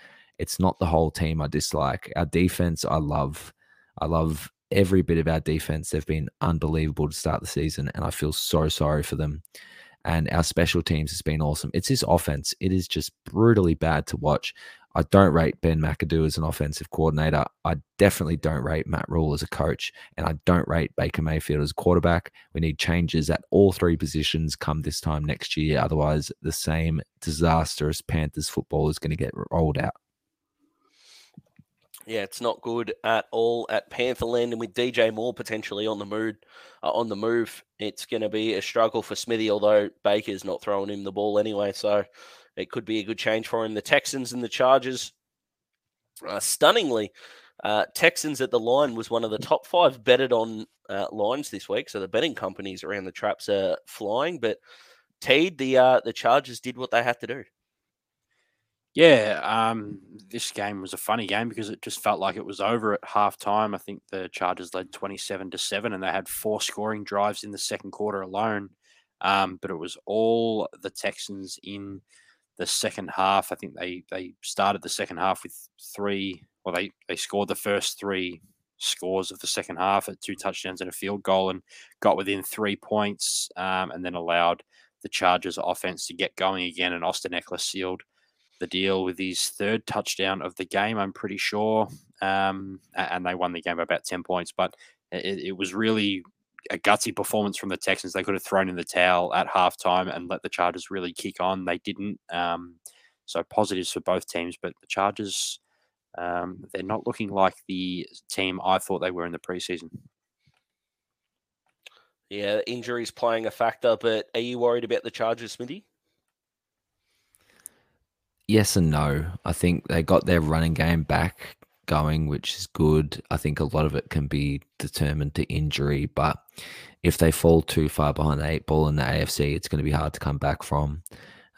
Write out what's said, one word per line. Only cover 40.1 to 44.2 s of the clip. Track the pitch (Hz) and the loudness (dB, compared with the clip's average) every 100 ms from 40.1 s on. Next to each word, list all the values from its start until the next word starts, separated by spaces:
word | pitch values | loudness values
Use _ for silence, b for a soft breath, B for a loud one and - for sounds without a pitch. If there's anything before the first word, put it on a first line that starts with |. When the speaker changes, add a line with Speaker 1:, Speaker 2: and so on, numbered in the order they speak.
| 104 110 95 | 0 -2 -8
Speaker 2:
not | 95 - | -6 -6
throwing | - 101 101 | -2 -4 -4
him | 101 | -6
the | 98 | -6
ball | 98 104 104 | -2 0 2
anyway, | 110 101 101 | 0 0 -2
so | - 107 104 98 B B B B - | -2 0 0 0 B B B B -10
it | 95 | -8
could | 127 | -8
be | 107 110 | -4 -4
a | |
good | 101 107 | -4 -4
change | 120 110 110 | 0 0 -2
for | 113 | -4
him. | 110 | -2
The | 107 | -4
Texans | - 143 - 135 | 2 2 2 -6